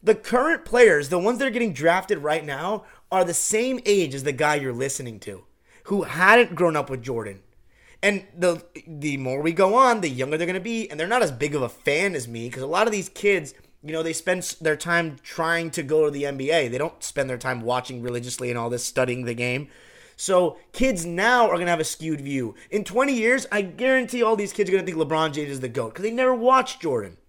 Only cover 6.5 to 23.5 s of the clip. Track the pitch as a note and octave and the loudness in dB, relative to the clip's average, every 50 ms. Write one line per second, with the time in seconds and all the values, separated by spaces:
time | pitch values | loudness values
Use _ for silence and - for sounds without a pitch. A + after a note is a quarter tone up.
6.5 | F#3 D3+ F3+ E3+ D#3+ D3 C#3 - C3 B2+ A2+ B2+ B2+ A#2 G#2+ G#2 G2 G2 _ _ | 2 0 0 2 2 0 -2 -4 -6 -8 -6 -6 -6 -6 -6 -6 -10 -14 _ _
7.5 | _ _ _ _ _ _ _ _ - _ - G3+ G#3 F#3+ F#3 - - F3 F3 F3+ | _ _ _ _ _ _ _ _ -12 _ 0 0 0 0 -6 -10 -6 0 0 2
8.5 | E3+ - - - _ D3+ - D#3+ D#3+ D3 C#3+ D3+ C#3 C3+ C3 B2+ C3 C3+ D3 D#3+ | 2 0 -6 -18 _ -20 -18 -16 -14 -8 -4 -4 -4 -2 -2 -4 -4 -2 -2 -2
9.5 | E3+ D#3+ F#3+ F#3+ G#3 B3 C4+ B3+ A#3 A3 F#3 D#3 C3 B2 C3 C3+ D3+ D#3+ E3+ E3+ | 2 4 4 4 6 6 6 6 4 2 0 -4 -2 -2 -2 -2 -2 -2 -2 -2
10.5 | F#3 F#3+ F3+ A3+ A#3 A3+ A3+ - D3+ D3 D#3+ F3+ A3+ B3+ A3+ E3 C3+ A#2 C#3+ D3 | -4 -6 -6 -4 -4 -4 -6 -6 -6 -6 -2 0 2 2 2 2 0 -2 -4 -2
11.5 | C#3+ D3+ B2+ A2+ - - - - C#3+ D#3 F#3 G3+ F3+ D3 A#2+ A#2 A#2 A2+ A#2 B2 | -2 -2 -4 -4 -6 -4 -2 0 0 2 0 0 -2 -4 -8 -8 -10 -10 -10 -10
12.5 | B2 C3 C3 C#3 D#3+ F#3 G#3+ A#3 G#3+ G3+ F3+ - _ - - G3+ G3+ F3+ D3+ C#3 | -10 -8 -8 -4 0 0 0 0 0 -2 -6 -8 _ -2 2 2 2 2 0 -6
13.5 | - - - _ _ _ - D3 D#3 D#3+ D#3+ E3 D#3+ D#3+ - - F#3 F#3 F3 - | -14 -20 -20 _ _ _ -12 -8 -6 -4 -2 -2 -4 -4 -2 -2 -2 -2 -4 -8
14.5 | - - D#3+ D#3 D3+ D3 - E3+ E3+ E3+ E3+ D#3+ C#3+ B2 _ - - - E3 D#3+ | -10 -4 -2 -2 -2 -2 -2 0 0 0 0 0 -6 -10 _ -16 -6 -4 0 0
15.5 | E3+ E3 E3 E3 - E3+ D#3 C3+ D#3 D#3 D#3 D3+ C#3+ C#3 C#3+ C#3+ C#3+ C3+ C3+ C#3 | 0 0 -2 -4 -6 -6 -4 2 4 4 4 4 2 -2 -4 -4 -4 -4 -2 2
16.5 | D#3+ E3+ C#3+ A#2+ A#2 B2+ D3 E3+ - - - - - C#3+ C#3 C3 B2+ A#2+ - C3+ | 2 2 2 0 -2 -2 -4 -4 -6 -10 -14 -8 -4 -4 -4 -4 -4 -6 -4 -6
17.5 | B2+ A#2+ A2+ A#2 B2 B2+ B2 - C3 B2 A#2 B2 A#2+ A#2+ A#2+ B2 B2 - B2+ B2 | -6 -4 -4 -2 -4 -4 -4 -6 -10 -8 -8 -6 -6 -6 -6 -8 -8 -6 -4 -4
18.5 | A#2+ A#2+ A2+ A#2 A#2+ A#2+ - - - - C3 B2 B2 B2+ B2+ A#2 A#2 A#2 A#2+ B2 | -4 -4 -4 -4 -4 -4 -6 -4 0 0 0 0 0 -4 -4 -6 -4 -4 -4 -2
19.5 | B2 C3 D3 - - - - - - - - - _ - - - F#3+ F3+ F3+ D#3+ | -2 -4 -6 -10 -18 -20 -20 -20 -20 -20 -20 -20 _ -10 -2 2 4 4 4 2
20.5 | - - - _ - - B3+ C4 B3 F3 E3 F3 E3+ F3 G3 A#3 B3 B3 A#3 G#3 | 0 -4 -20 _ -2 2 2 2 2 0 -4 -6 -2 0 2 4 4 6 4 4
21.5 | E3+ F3 F3 F3 E3+ D#3+ D#3 - - - D3+ D#3+ D#3 C#3+ C3+ C#3 C#3+ C3+ B2 A2+ | 4 0 2 0 0 0 0 -4 -6 -8 -4 -4 -4 -4 -4 -6 -4 -4 -4 -4
22.5 | G2 - - - - G#3 G3+ - F3+ A3+ C4+ C#4+ C#4 A#3 G#3+ - B3+ C4+ B3+ - | -8 -12 -16 -4 -4 -4 -4 -2 0 2 2 2 2 2 2 2 2 2 0 -2